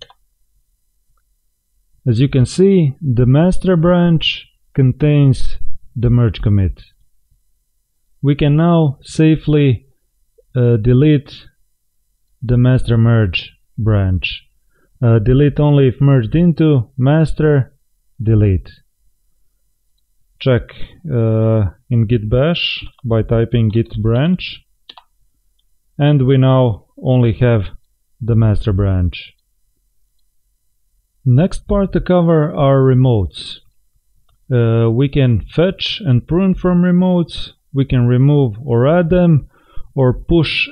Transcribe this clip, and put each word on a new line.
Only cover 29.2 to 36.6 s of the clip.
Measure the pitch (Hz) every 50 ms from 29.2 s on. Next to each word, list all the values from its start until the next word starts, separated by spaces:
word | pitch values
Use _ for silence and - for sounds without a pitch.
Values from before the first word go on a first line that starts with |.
| - - _ _ _ _ _ _ _ _ _ _ _ _ _ _ _ _ _ _ _ _ _ _ _ _ _ _ _ _ _ _ _ _ _ _ _ _ _ _ -
Next | 131 123 131 175 196 - - - -
part | 214 202 196 -
to | - 170
cover | - - 180 180 170 170 165 156 147 160 -
are | 170 139 139 139 135
remotes. | 131 131 131 123 131 131 117 104 92 82 - - - - - - _ _ _ _ _ _ _ _ _ _ _ _ _ _ _ _ _ -
Uh, | 131 120 117 113 113 117 113 113
we | 113 120 143 139
can | - 147 135 123 117 104 - - -
fetch | 156 170 190 180 - - - - - 214
and | 147 120 120 -
prune | - 156 180 196 190 185
from | -